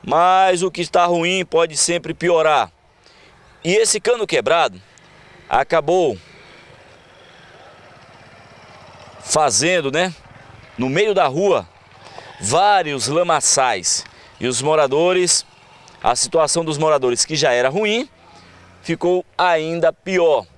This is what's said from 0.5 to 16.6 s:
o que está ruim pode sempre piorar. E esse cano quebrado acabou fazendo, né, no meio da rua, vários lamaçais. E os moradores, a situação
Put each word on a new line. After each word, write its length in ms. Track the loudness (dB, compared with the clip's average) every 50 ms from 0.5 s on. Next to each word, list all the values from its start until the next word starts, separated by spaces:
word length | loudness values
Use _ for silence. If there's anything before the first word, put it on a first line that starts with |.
| 2 0
o 100 | -2 -4
que 80 | -4 -6
está 260 | -8 -2 0 0 2
ruim 380 | 2 0 0 0 -2 -2 -4 -4
pode 320 | -2 0 0 0 0 -2
sempre 360 | -4 -4 -2 -4 -6 -6 -8
piorar. 600 | -10 -4 -2 0 2 2 2 2 2 2 0 -2 _ _ _ _ _ _ _ _ _ -20 -20 -20 _ _ _ _ _ _
E 120 | -4 0 2
esse 260 | 2 2 0 -2 -2
cano 260 | _ -2 -2 -2 -2
quebrado 560 | -2 -2 -2 0 2 2 2 2 -2 -4 -10 -20 _ _ -20 -20 -20 -20 -20 -20 -20 -20 -20 -8 -2
acabou 720 | -2 -2 0 0 -2 -2 0 0 0 0 0 0 -4 -6 -12 -20 -20 -20 -20 -20 -20 -20 -20 -20 -20 -20 -20 -20 -20 -20 -20 -20 -20 -20 -20 -20 -20 -20 -20 -20 -20 -20 -20 -20 -20 -20 -20 -20 -20 -20 -20 -20 -20 -20 -20 -20 -20 -20 -20 -20 -20 -20 -20 -20 -20 -20 -20 -20 -20 -20 -20 -20 -20 -20
fazendo, 720 | -10 -2 0 2 2 2 2 0 0 2 0 0 -2 -2
né, 200 | -2 -2 -2 -2 -6 -12 -20 -20 -20 -20 -20 -20 -20 -20 -20 -20 -8
no 140 | -6 -4 -2
meio 240 | 0 0 0 0 2
da 140 | 2 0 0
rua, 400 | 0 0 0 0 0 0 -2 -6 _ -20 -20 _ -20 -20 -20 -20 -20 -20 -20 -20 -18 -10
vários 680 | -6 -2 0 2 4 4 2 2 0 -2 -4 -6 -4
lamaçais. 1000 | -2 -2 -2 0 0 0 0 0 0 0 2 0 0 -2 -2 -2 -4 -4 -4 -6 -12 -20 -20 -20 -20 -12 -6
E 80 | -6 -4
os 120 | -4 -2
moradores, 840 | 0 0 2 2 2 2 2 0 2 2 2 0 0 0 -2 -2 -4 _ _ _ -20 -20 -20 -20 -20 -20 -18 -4
a 140 | -2 -2 -2
situação 480 | -2 -4 -2 0 0 0 2 0 -2